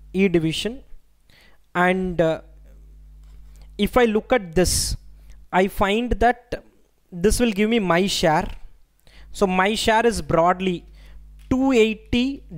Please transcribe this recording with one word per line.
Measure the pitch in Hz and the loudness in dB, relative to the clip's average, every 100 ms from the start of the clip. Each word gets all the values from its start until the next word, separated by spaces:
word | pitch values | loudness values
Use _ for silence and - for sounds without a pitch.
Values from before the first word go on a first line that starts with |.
| - | -8
E | 185 196 | 0 2
division. | 170 160 156 208 269 - - _ _ _ - - - _ | 2 -2 -4 -6 -10 -16 -20 _ _ _ -20 -20 -20 _
And, | 180 180 185 185 170 | 0 2 2 -2 0
uh, | 160 160 - - - - - - - - - - - - - - | 0 0 -8 -20 -20 -20 -20 -20 -20 -20 -20 -20 -20 -20 -16 -4
if | 202 247 | 0 2
I | 240 | 2
look | 214 - | 0 -2
at | 254 180 160 | -2 -2 0
this, | 175 - - - - - - - - | 0 0 -4 -8 -10 -20 -20 -20 -4
I | 180 190 | -2 0
find | - 196 214 240 | 0 -2 -2 -2
that | 214 226 240 - - - _ _ _ _ | 0 0 0 -6 -14 -14 _ _ _ _
this | 180 196 - | -2 0 2
will | 240 | 0
give | 196 214 | 0 0
me | 233 | 2
my | 185 170 196 | 2 2 0
share. | - 170 156 190 - - - _ _ - - - | 0 2 2 -2 -10 -16 -20 _ _ -20 -20 -14
So | - 202 | -4 0
my | 185 196 220 | 2 0 0
share | - 220 | 0 2
is | 233 185 | 2 0
broadly | 143 165 170 185 190 175 - - - - - - - | -2 2 2 2 -2 -4 -8 -20 -20 -20 -20 -14 -4
two | 254 269 | 0 2
eighty | 247 220 214 - 240 262 277 - | 4 2 0 -4 -2 -2 -6 -14